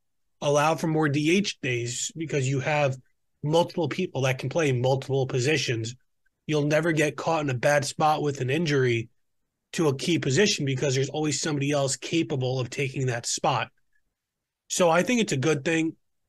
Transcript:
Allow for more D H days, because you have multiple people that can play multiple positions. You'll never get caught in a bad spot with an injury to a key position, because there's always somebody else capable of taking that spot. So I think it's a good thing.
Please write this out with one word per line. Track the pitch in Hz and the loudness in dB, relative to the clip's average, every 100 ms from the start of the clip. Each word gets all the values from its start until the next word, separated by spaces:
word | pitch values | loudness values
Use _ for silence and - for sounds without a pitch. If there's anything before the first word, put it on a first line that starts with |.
| _ _ _ _ | _ _ _ _
Allow | 147 143 151 160 | 0 2 4 2
for | 165 | 0
more | 156 156 | 2 2
D | 143 151 196 | 2 2 2
H | 196 - | 2 -4
days, | 139 123 120 123 - 160 | -4 -4 -4 -6 -8 -8
because | 160 151 131 | -4 -2 0
you | 139 | 0
have | 156 151 143 131 - _ _ _ | 0 0 0 -2 -10 _ _ _
multiple | 147 165 170 - 151 | 0 2 2 0 -2
people | - 180 135 | -2 -4 -2
that | 131 127 | -2 -2
can | 135 | -2
play | 170 151 | 0 2
multiple | 127 127 135 - 135 131 | 2 2 0 0 -2 0
positions. | 135 123 156 135 113 113 127 _ _ _ _ - | 0 0 0 0 -4 -6 -10 _ _ _ _ -4
You'll | 151 147 | -2 2
never | 156 170 | 2 2
get | 156 151 - | 2 0 0
caught | - 165 | -2 0
in | 147 | 0
a | |
bad | 123 143 147 | 0 2 2
spot | 139 - 156 151 | 0 0 2 2
with | 147 139 | 0 -2
an | 123 | -2
injury | 151 170 143 127 117 120 _ _ _ _ _ _ | -2 0 2 2 0 -4 _ _ _ _ _ _
to | - 160 | -2 0
a | 131 | 0
key | - 160 | 0 0
position, | 135 131 208 - | 2 2 2 0
because | 139 131 147 131 | -2 -2 0 0
there's | 131 | -2
always | 156 156 135 | -2 -4 -2
somebody | 165 143 139 | -2 -2 -2
else | 143 139 - | 0 0 -4
capable | - 165 - 143 127 131 | -2 -2 0 -2 -2 -2
of | 120 | -4
taking | - 135 143 131 | -4 -6 -4 -4
that | 120 - | -4 -4
spot. | - 160 123 117 _ _ _ _ _ _ _ _ _ - | -2 0 0 -2 _ _ _ _ _ _ _ _ _ -6
So | - 175 | 2 4
I | 165 | 4
think | 180 247 | 4 2
it's | 202 | 0
a | 143 | 0
good | 156 147 151 | 0 0 0
thing. | 165 160 - _ _ | 0 0 -4 _ _